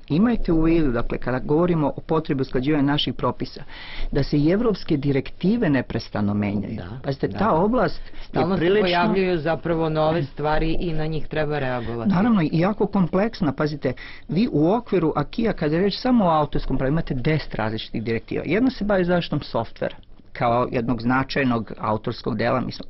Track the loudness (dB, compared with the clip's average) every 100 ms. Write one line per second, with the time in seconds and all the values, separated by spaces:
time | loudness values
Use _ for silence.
0 | -2 2 4 2 2 2 4 4 2 2
1 | -2 -2 -2 -2 0 2 2 2 0 -2
2 | -2 -2 0 -2 -2 -2 0 2 2 2
3 | -2 -2 -2 -2 -6 -10 -14 -14 -10 -4
4 | -2 0 2 2 4 4 2 0 0 0
5 | 2 0 -2 -2 0 2 2 2 0 -6
6 | -4 -2 0 0 0 -2 -4 -6 -8 -8
7 | -6 -4 -4 0 0 2 2 2 0 -2
8 | -6 -10 -6 -2 0 2 2 4 4 2
9 | 2 2 2 0 0 -2 0 0 0 2
10 | 2 2 -2 -4 0 2 2 2 2 0
11 | 0 -2 -2 -2 0 0 -2 -2 -4 -2
12 | 2 2 4 4 4 2 2 2 0 2
13 | 2 2 0 0 -2 0 -2 -2 -4 -4
14 | -10 -14 -4 0 2 2 2 2 0 0
15 | 2 0 -2 -2 -2 0 0 2 0 0
16 | 2 4 4 4 2 0 0 0 2 0
17 | 0 -2 0 0 -2 -4 -2 -4 -6 -6
18 | -2 -4 -4 -6 -2 2 2 0 0 2
19 | 2 0 0 -4 -2 -4 -4 -4 -6 -6
20 | -14 -20 -14 -2 2 2 2 0 -2 -2
21 | 0 0 0 0 0 0 -4 -6 -2 -2
22 | -4 -6 -4 -2 0 0 -4 -8